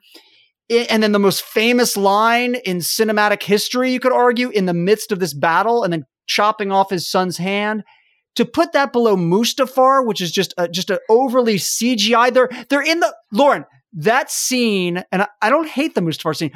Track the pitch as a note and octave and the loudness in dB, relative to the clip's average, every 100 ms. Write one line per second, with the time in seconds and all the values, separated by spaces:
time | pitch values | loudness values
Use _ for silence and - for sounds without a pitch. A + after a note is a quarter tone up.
0 | _ - _ _ _ _ - A#3 A#3 A3 | _ -20 _ _ _ _ -2 -2 0 0
1 | G#3+ G#3 G3 - - A3 A3+ B3 A#3 G3+ | 2 2 2 0 -4 0 2 2 0 0
2 | G3 G3+ A3+ A#3+ B3 B3 F#3+ F3+ - - | 2 4 2 2 0 -4 -4 -4 -4 -2
3 | A3 G#3 G#3 G3+ - G#3 - B3 B3+ B3 | 0 2 0 0 0 -2 0 -2 -2 0
4 | B3+ B3 B3 A#3+ B3 G#3+ F3+ E3+ F3+ G#3+ | 0 2 2 2 0 0 0 0 0 0
5 | - F#3 F3 C#3+ E3 E3+ A3 A#3 F3+ E3 | -2 -4 -4 -2 0 2 2 0 0 -4
6 | - _ - - G#3 G#3+ G3 F#3+ G3 F3+ | -8 _ -6 0 0 0 0 0 0 -2
7 | - G3 F#3 E3+ F#3 G3+ G#3 G#3+ - _ | -2 -2 -2 -4 -4 -4 -4 -6 -8 _
8 | _ _ _ - A#3+ - E4+ C#4+ C#4 A#3+ | _ _ _ -4 -4 -2 0 0 0 0
9 | A3+ F#3+ E3 G3 A#3 - B3+ C4 C4 C4+ | 2 2 2 0 0 -2 -2 2 4 4
10 | A#3 F3+ E3+ F#3+ F3 - F3 F3 F3+ F3+ | 0 -4 -4 -2 -4 -4 -4 -4 -4 -4
11 | - A#3 C4+ B3+ A3+ G3 - - A#3 A3+ | 2 2 2 0 2 0 -2 -2 -2 0
12 | G#3 A#3 B3 B3 A#3 B3 - C#4+ D4 E4+ | 2 2 4 2 0 -2 -2 -2 0 0
13 | E4 - - G#3+ C#4+ F#3 - _ _ E3 | -2 -4 -6 2 2 2 -4 _ _ -4
14 | F#3 C4 D4+ - - B3+ A#3 G3 F3 F3+ | 0 0 -2 -6 -2 0 0 0 -2 -4
15 | - F#3 G#3 - A3 D4+ D#4 B3+ D#4 G#3 | -4 -4 -4 -2 0 0 0 -4 -2 -2
16 | E3 - E3 D3 D#3 | -2 -4 -4 -4 -6